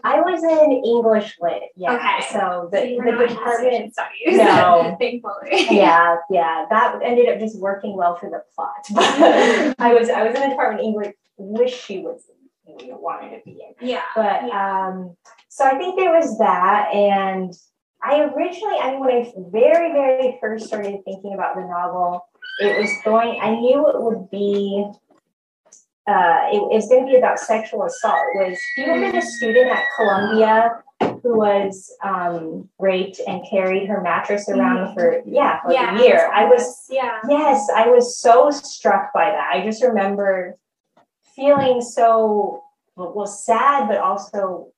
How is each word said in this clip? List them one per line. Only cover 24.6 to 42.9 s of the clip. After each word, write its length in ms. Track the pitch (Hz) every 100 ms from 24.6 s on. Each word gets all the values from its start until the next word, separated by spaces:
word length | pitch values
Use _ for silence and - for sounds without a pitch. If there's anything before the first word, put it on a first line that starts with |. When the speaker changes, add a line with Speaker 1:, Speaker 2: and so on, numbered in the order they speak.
| 202 196 202 - _ _ _ _ _ _ _ - _ _ -
Speaker 1:
uh, 400 | 160 175 160 -
it, 60 | 208
it 180 | - 220
was 120 | 214
gonna 160 | 254 269
be 120 | 262
about 220 | 165 -
sexual 440 | - 220 220 220
assault. 320 | 180 - 214 - - -
Was, 220 | 285 - - 269
do 60 |
you 100 | 302
remember 260 | 339 381 359
the 60 | 320
student 440 | - 233 233 247
at 140 | 165 - -
Columbia 840 | 214 196 208 220 220 220 233 233 _ _ - -
who 160 | 247 220
was, 560 | 208 202 196 190 - -
um, 640 | 196 185 175 170 160 180 190 _
raped 400 | 190 185 190 - -
and 160 | 185 -
carried 380 | 196 185 196 202
her 140 | 196
mattress 460 | 175 165 - 202 -
around 280 | - - 185
Speaker 2:
Mm-hmm. 160 | 220
Speaker 1:
for, 280 | - 170 165 -
yeah, 360 | 240 285 -
for 100 | 175
Speaker 2:
Yeah, 280 | 170 - 208
Speaker 1:
a 20 |
year? 280 | 247 175 -
I 120 | 202 -
was, 400 | 240 - - -
Speaker 2:
yeah. 300 | 262 247 226 262
Speaker 1:
yes, 400 | 294 302 254 - 220
I 140 | 226
was 280 | 247 240 -
so 320 | 247 233 294
struck 600 | 285 - - 214 202 -
by 120 | 202 208
that. 220 | 202 -
I 100 | 175
just 200 | 202 220
remember 760 | 254 214 196 202 196 185 180 - _ _ _ _ _ _ _ -
feeling 440 | 277 285 262 247
so, 840 | 240 - 233 226 220 208 190 - - _ _